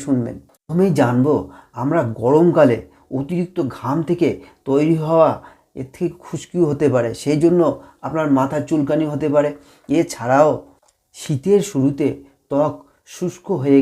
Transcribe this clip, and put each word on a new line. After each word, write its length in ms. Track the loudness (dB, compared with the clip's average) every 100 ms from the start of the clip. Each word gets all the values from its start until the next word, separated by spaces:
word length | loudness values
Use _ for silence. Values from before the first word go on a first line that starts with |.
| 0
শুনবেন। 300 | -4 -4 -10 -20
প্রথমেই 380 | _ -6 0 0 2
জানবো 320 | 2 2 2 0 -4 -16 _ -8
আমরা 200 | -2 -2 -2 -2
গরমকালে 560 | 2 4 4 4 4 2 -4 _ _ -10
অতিরিক্ত 400 | -6 -6 -4 -4 -6 -6
ঘাম 200 | -6 -4 -2
থেকে 200 | 0 -2 -2 -12 _ -2
তৈরি 300 | 0 2 0 0
হওয়া, 260 | 4 4 2 -10 _ _ -14
এর 80 | -14
থেকে 160 | -8 -8 -8
খুশকিও 400 | -12 -12 -8 -2 0
হতে 180 | 2 2
পারে, 160 | 2 -2 -4
সেই 160 | -2 2
জন্য 180 | 4 4 2 -2 -14 _
আপনার 260 | -8 -4 0 2
মাথার 260 | 0 -4 -2
চুলকানি 360 | -2 0 -2 -2
হতে 160 | -2 0
পারে। 200 | 0 0 -4 _ _ -2
এছাড়াও 640 | -2 0 -4 0 4 4 0 -8 _ _ _ _ -18
শীতের 460 | -6 -4 2 2 2
শুরুতে 360 | 0 -2 0 -4 -4 -14 _ _
ত্বক 260 | -2 -2 -4 _ _ _
শুষ্ক 360 | -8 -8 -8 -8 -4
হয়ে 200 | 4 4